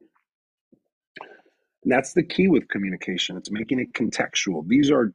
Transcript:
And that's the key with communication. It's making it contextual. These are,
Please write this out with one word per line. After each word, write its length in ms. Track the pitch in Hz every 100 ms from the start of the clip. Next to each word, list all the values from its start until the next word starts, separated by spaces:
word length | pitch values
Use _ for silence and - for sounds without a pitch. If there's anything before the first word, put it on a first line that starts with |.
| _ _ _ _ _ _ _ _ _ _ _ - - - _ _ _ _
And 80 | 120
that's 220 | 127 -
the 100 | 180
key 240 | 175 - 190
with 220 | 139 -
communication. 680 | 107 98 90 - 90 - 92
It's 160 | -
making 260 | 101 113 127
it 120 | -
contextual. 720 | - 117 - - - - 82 80
These 240 | 127 139
are, 240 | 143 113